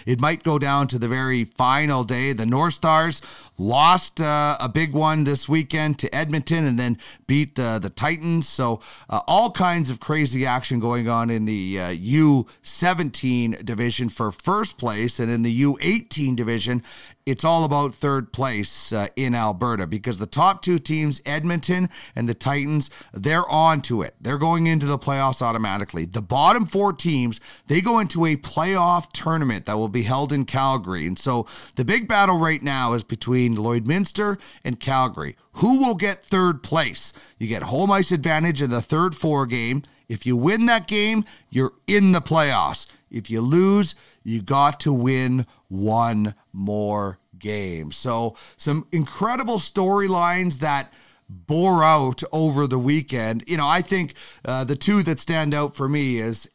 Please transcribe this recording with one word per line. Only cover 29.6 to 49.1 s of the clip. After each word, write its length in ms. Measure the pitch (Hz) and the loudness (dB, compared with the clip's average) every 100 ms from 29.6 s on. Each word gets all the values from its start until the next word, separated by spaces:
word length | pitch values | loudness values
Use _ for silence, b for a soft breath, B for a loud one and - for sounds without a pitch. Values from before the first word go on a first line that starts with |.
| - | -4
that 120 | 107 | -2
will 120 | 110 | -2
be 140 | 120 | -2
held 300 | 107 131 139 | -2 -2 -2
in 120 | 143 127 | -2 -2
Calgary. 600 | 139 135 131 92 87 80 | 0 0 0 -4 -6 -4
And 140 | 90 | -4
so 260 | 135 120 - B B - | -2 -2 -4 B B -4
the 100 | 117 | 0
big 220 | 240 220 | 0 2
battle 320 | 208 196 170 | 2 4 4
right 240 | 160 156 | 2 0
now 300 | 143 135 120 | -2 -2 0
is 100 | 117 | -2
between 520 | - 117 117 127 123 107 | -4 -6 -2 2 2 0
Lloydminster 840 | 113 120 110 180 196 - 208 196 B B | -2 -2 0 -2 -2 -2 -2 -2 B B
and 160 | - 117 | -8 -6
Calgary. 560 | 135 131 127 82 71 - b | -2 0 0 -2 -12 -14 b
Who 260 | - 180 269 | 0 2 4
will 160 | 254 185 | 2 0
get 300 | 202 185 - | -2 -4 -2
third 380 | 190 180 156 | 2 2 0
place? 500 | - 160 127 - - - B B | -2 -2 -2 -6 -14 -16 B B
You 100 | 113 | -6
get 160 | 107 | -6
home 280 | 76 131 196 | -4 0 2
ice 200 | 196 180 | 2 2
advantage 500 | 170 165 156 170 143 | 0 0 0 0 0
in 100 | 135 | -2
the 100 | 120 | -2
third 340 | - 156 180 156 | -2 0 0 -2
four 300 | 160 143 123 | 0 0 0
game. 380 | 120 117 139 - b b | -2 -2 -4 -6 b b
If 180 | 107 123 | -6 -2
you 100 | 123 | 2
win 300 | 147 220 233 | 2 4 4
that 220 | 226 165 | 2 0
game, 380 | 208 214 220 - B B | 0 2 0 -2 B B
you're 220 | 127 131 - - | -2 -2 -4 2
in 260 | 202 196 | 4 6
the 100 | 175 | 4
playoffs. 640 | - 160 143 110 71 - - b b | 4 2 4 2 0 -4 -12 b b
If 180 | 117 101 | -10 -4
you 120 | 113 | -2
lose, 540 | 123 170 190 208 175 - b b | 2 4 6 4 2 -4 b b
you 180 | - 113 | -6 -6
got 380 | 95 139 143 143 | 0 2 2 2
to 120 | 151 | 0
win 540 | 127 127 131 127 127 117 b b | 2 2 2 2 0 -2 b b
one 680 | 95 104 113 117 107 104 101 b | -4 0 2 2 0 -2 -4 b
more 640 | 95 101 104 104 104 98 92 _ 90 | -8 -4 -2 -2 -2 -4 -8 _ -14
game. 520 | 104 104 95 82 76 | -8 -6 -6 -8 -10
So 440 | - 127 117 113 - B B | -8 -4 -4 -4 -8 B B
some 280 | 151 151 - | -4 -4 -2
incredible 680 | 170 143 | -4 -4